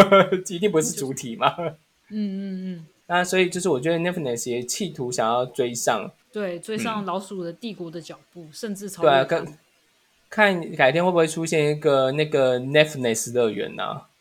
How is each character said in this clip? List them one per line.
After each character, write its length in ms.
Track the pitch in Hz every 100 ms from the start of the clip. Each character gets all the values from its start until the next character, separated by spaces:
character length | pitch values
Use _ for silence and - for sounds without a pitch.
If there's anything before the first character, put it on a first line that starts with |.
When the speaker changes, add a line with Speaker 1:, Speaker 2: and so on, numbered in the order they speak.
| 196
Speaker 1:
<laughs> 400 | 196 190 185 -
一 60 | 170
定 100 | 208
不 120 | 160
是 120 | 156
主 200 | - 135
体 220 | 135 127 107
嘛。 180 | 131 170 165 160 _ _ _
Speaker 2:
嗯， 20 |
嗯， 640 | 214 208 190 196 185 185
嗯。 100 | 175 160 _ -
Speaker 1:
那 160 | 175
所 160 | 180 185
以 100 | 175
就 120 | 180
是 80 | 180
我 100 | 131
觉 140 | 156
得 60 | 170
Netflix 500 | 175 175 135 117 127
也 100 | 120
企 280 | 123 - 185
图 240 | 147 123
想 120 | 123 113
要 180 | 120 127
追 260 | - 123
上。 380 | 117 - 110 98 - _
Speaker 2:
对， 260 | 208 190 170
追 180 | 190 214
上 280 | 226 214
老 160 | 190 185
鼠 240 | 202 196
的 80 | 170
帝 200 | 170 233
国 160 | 175 165
的 120 | 165
脚 180 | 151 175 _
步， 100 | 175
Speaker 1:
嗯。 80 | 156
Speaker 2:
甚 220 | - 220
至 160 | 196 202
超 140 | 175
越 60 | 160
它。 40 |
Speaker 1:
对 60 | 135
啊， 40 |
跟， 220 | 131 165 156 - _ _ _ _ _ _ _
看 460 | - 208 180 160
改 160 | 160 131
天 140 | 160
会 80 | 180
不 40 | 170
会 120 | 160
出 180 | 165 165
现 240 | 160 147
一 60 | 151
个 340 | 156 135 131
那 140 | 147
个 340 | 151 151 131 123
Netflix 760 | 135 151 151 139 120 113 120
乐 160 | 120 117
园 300 | 101 - 98
啊？ 300 | - 143 - _